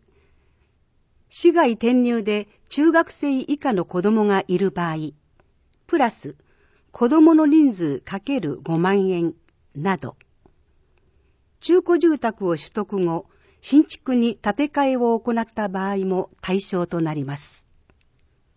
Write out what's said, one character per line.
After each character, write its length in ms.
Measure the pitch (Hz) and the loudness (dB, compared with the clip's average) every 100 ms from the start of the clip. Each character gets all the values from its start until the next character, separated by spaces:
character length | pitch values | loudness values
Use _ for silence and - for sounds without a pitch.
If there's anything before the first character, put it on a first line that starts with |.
| _ _ _ _ _ _ _ _ _ _ _ _ _ | _ _ _ _ _ _ _ _ _ _ _ _ _
市 220 | - 349 | 0 2
外 200 | 330 277 | 4 2
転 220 | 220 233 | 2 0
入 280 | 254 240 233 | 2 2 -2
で 260 | 208 208 208 _ - | -2 -4 -6 _ -10
中 240 | - 320 | 0 2
学 180 | 320 330 | 2 0
生 300 | - 285 262 | -4 -4 -4
以 180 | - 285 | -4 -4
下 140 | 277 | -2
の 120 | 196 | -2
子 180 | 165 180 | -2 -2
供 220 | 196 220 | 0 2
が 200 | 208 196 - | 2 0 0
い 120 | 180 | 0
る 120 | 190 | -2
場 220 | 180 170 | -2 -6
合、 200 | 160 156 - _ _ _ _ _ _ - | -6 -10 -14 _ _ _ _ _ _ -4
プ 120 | 330 | 0
ラ 120 | 247 | 0
ス 260 | - 147 - _ _ _ _ _ | -2 -16 -18 _ _ _ _ _
子 160 | - 240 | -2 2
供 260 | 311 311 | 6 8
の 120 | 311 311 | 6 6
人 260 | 311 285 | 6 4
数 280 | 190 160 131 | 2 -4 -4
か 200 | - 196 | -8 -12
け 180 | - 277 | -6 -6
る 220 | 156 143 | -4 -8
五 160 | 131 165 | -4 -2
万 300 | 180 202 190 | 2 2 0
円 260 | 175 165 - _ _ _ | 0 -2 -6 _ _ _
な 220 | 143 180 185 | -8 -4 -4
ど。 200 | 127 - _ _ _ _ _ _ _ _ _ _ _ _ _ _ | -8 -16 _ _ _ _ _ _ _ _ _ _ _ _ _ _
中 200 | - 359 | 0 2
古 180 | 349 339 | 2 2
住 200 | 330 294 | 2 2
宅 280 | 233 214 185 | -2 -4 -4
を 100 | 160 | -4
取 140 | - | -4
得 340 | 220 202 202 | -8 -4 -2
後、 220 | 175 165 - _ _ _ | -2 -2 -8 _ _ _
新 240 | - 277 | 2 4
築 300 | 320 - - | 4 0 -2
に 220 | 247 233 - | 0 0 -2
建 180 | 208 | -4
て 100 | 202 294 | -2 -2
替 220 | 294 269 | 0 0
え 60 | 254 | 0
を 220 | 240 226 | 0 0
行 140 | 233 | -2
っ 140 | 233 226 | -4 -4
た 160 | - 208 | -6 -6
場 220 | 190 190 | -4 -4
合 140 | 202 | -4
も 260 | 190 185 - _ | -2 -2 -4 _
対 200 | - 190 | -4 -4
象 260 | - 185 170 | -2 -4 -4
と 140 | 170 | -4
な 120 | 160 | -4
り 120 | 151 | -4
ま 120 | 135 143 | -8 -10
す。 300 | - - _ _ _ _ _ _ _ _ _ | -12 -20 _ _ _ _ _ _ _ _ _